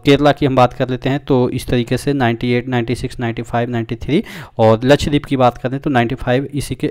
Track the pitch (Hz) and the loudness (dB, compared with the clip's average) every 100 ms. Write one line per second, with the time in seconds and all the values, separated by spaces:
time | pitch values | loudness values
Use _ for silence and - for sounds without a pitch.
0 | - 139 147 139 143 131 123 - 127 127 | 4 4 4 2 0 4 2 2 -4 -4
1 | - 139 - 131 123 - - 127 117 127 | -4 -4 0 2 2 -2 -2 -2 0 -2
2 | - 143 120 117 123 123 127 123 117 123 | -2 0 0 0 -2 -2 0 -2 -2 -4
3 | 127 - 117 113 117 120 120 117 113 117 | -6 -6 -6 -6 -6 -4 -2 -4 -6 -6
4 | - 156 - 180 139 - 110 113 127 143 | -2 -2 -2 -10 -10 2 4 4 4 4
5 | - 147 - 131 123 - 127 135 151 127 | 2 -2 0 2 2 2 -4 -4 -2 0
6 | 117 131 - 127 143 143 - 127 - | 0 -2 0 0 -2 -6 -6 -6 -4